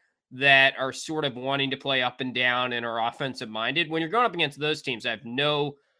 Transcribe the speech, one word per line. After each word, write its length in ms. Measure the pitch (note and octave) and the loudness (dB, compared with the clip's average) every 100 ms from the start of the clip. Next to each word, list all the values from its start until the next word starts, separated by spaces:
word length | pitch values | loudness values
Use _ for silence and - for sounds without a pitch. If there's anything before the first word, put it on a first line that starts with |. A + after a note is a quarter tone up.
| _ _ _ | _ _ _
that 460 | B2+ C#3 C3+ C3+ A#2 | 0 6 8 8 4
are 160 | C3 | -4
sort 320 | - - D#3 C#3+ | -4 -6 -2 -2
of 100 | A#2+ | -4
wanting 360 | C3 C#3 C3+ | -2 -2 -2
to 60 | C3 | -4
play 260 | C#3 C3 | -2 0
up 180 | B2 - | 0 -2
and 120 | B2+ | -4
down 400 | B2 B2 B2 B2 | 0 2 2 0
and 120 | A#2+ A#2 | -2 -4
are 220 | A2+ A#2 | -2 -2
offensive 420 | - C#3 B2+ A2+ | -2 -6 -6 -8
minded. 400 | A2 A#2 D3 D#3 | -4 -2 -2 -2
When 120 | E3 | -2
you're 100 | D#3+ | 0
going 140 | A3 A#3 | 0 0
up 100 | E3+ | 0
against 240 | D3 C#3 | -2 -2
those 240 | D3+ D3 | -4 -2
teams, 240 | C#3+ A2+ A#2+ | -4 -4 -4
I 20 | |
have 160 | A2 A#2 | -6 -6
no 520 | B2 D3 D3 D3 - _ | -2 0 0 -2 -6 _